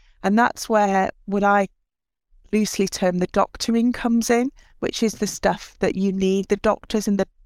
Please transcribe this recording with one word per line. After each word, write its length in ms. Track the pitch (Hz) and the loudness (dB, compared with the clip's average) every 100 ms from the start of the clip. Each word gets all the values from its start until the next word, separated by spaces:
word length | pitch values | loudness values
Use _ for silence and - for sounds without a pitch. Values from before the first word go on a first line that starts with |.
| _ _ | _ _
And 120 | 190 214 | 0 2
that's 320 | 240 - - | 2 -2 -2
where 420 | 214 202 190 190 - - | 2 2 2 0 -4 -6
what 180 | 196 | 0
I 240 | 202 202 196 - _ _ _ _ _ _ _ | 2 2 0 -6 _ _ _ _ _ _ _
loosely 360 | 214 208 - 190 | -2 0 0 -2
term 320 | - 185 180 | 0 -2 0
the 80 | 185 | -2
doctoring 640 | 202 - - - 233 240 | 0 -2 -2 -2 0 0
comes 360 | - 240 233 220 | 0 0 0 2
in, 220 | 233 254 - _ - | 2 0 -6 _ -8
which 220 | - - | -6 -2
is 120 | 226 | -2
the 120 | - 202 | -2 -6
stuff 500 | - 196 170 - - | -2 -2 -2 -6 -4
that 160 | 190 | -4
you 160 | 190 196 | 0 -2
need 380 | 190 190 190 190 | 0 0 0 0
the 80 | 202 | 0
doctors 500 | 220 - - 220 202 | 0 -2 -2 -4 0
and 120 | 196 | -2
the, 100 | 190 _ | -2 _